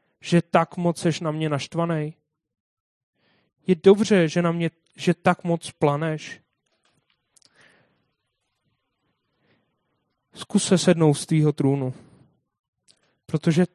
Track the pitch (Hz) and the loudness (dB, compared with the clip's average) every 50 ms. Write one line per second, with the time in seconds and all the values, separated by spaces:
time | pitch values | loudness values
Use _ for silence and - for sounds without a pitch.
0 | _ _ _ _ - - 170 170 - _ - 175 165 - - - 175 170 165 - | _ _ _ _ -6 -2 0 0 0 _ 2 0 0 0 -4 -4 -4 -4 -2 -2
1 | - 175 151 - 170 156 151 156 160 156 151 139 - - - 165 170 170 170 156 | -2 -2 -2 -2 -4 -6 -4 -4 -4 -4 -4 -4 -6 -6 -6 -4 -4 -2 -4 -4
2 | 151 151 156 _ _ _ _ _ _ _ _ _ _ _ _ _ _ _ _ _ | -6 -8 -10 _ _ _ _ _ _ _ _ _ _ _ _ _ _ _ _ _
3 | _ _ _ _ _ _ _ _ _ _ _ _ _ - 185 160 - 196 202 202 | _ _ _ _ _ _ _ _ _ _ _ _ _ -2 -2 2 4 4 4 4
4 | 220 - 220 190 170 156 - 180 175 170 165 170 170 160 - _ _ _ _ - | 4 2 2 2 2 2 0 -2 -2 -2 -2 -2 -4 -6 -6 _ _ _ _ -4
5 | - - 170 - - 185 175 - - 165 170 165 - - - _ - 147 143 147 | -2 -2 -2 0 0 0 0 0 -2 -4 -4 -4 -6 -10 -6 _ 0 0 0 0
6 | 160 160 156 156 - - - - _ _ _ _ _ _ _ _ _ _ _ _ | -2 -4 -6 -8 -10 -14 -20 -20 _ _ _ _ _ _ _ _ _ _ _ _
7 | _ _ _ _ _ _ _ _ _ _ _ _ _ _ _ _ _ _ _ _ | _ _ _ _ _ _ _ _ _ _ _ _ _ _ _ _ _ _ _ _
8 | _ _ _ _ _ _ _ _ _ _ _ _ _ _ _ _ _ _ _ _ | _ _ _ _ _ _ _ _ _ _ _ _ _ _ _ _ _ _ _ _
9 | _ _ _ _ _ _ _ _ _ _ _ _ _ _ _ _ _ _ _ _ | _ _ _ _ _ _ _ _ _ _ _ _ _ _ _ _ _ _ _ _
10 | _ _ _ _ _ _ _ - - - - 202 - - 202 170 - 190 175 165 | _ _ _ _ _ _ _ -20 -8 -4 -2 -2 0 2 0 2 4 2 2 4
11 | 165 156 143 - - - 165 156 151 151 147 - 143 135 139 143 135 127 127 - | 2 2 2 0 -2 -2 0 0 2 0 0 0 0 0 0 -2 -4 -6 -8 -10
12 | - _ _ _ _ _ _ _ _ _ _ _ _ _ _ _ _ _ _ _ | -16 _ _ _ _ _ _ _ _ _ _ _ _ _ _ _ _ _ _ _
13 | _ _ _ _ _ - - 151 - 170 156 160 180 - | _ _ _ _ _ -8 -8 -2 0 0 2 2 0 0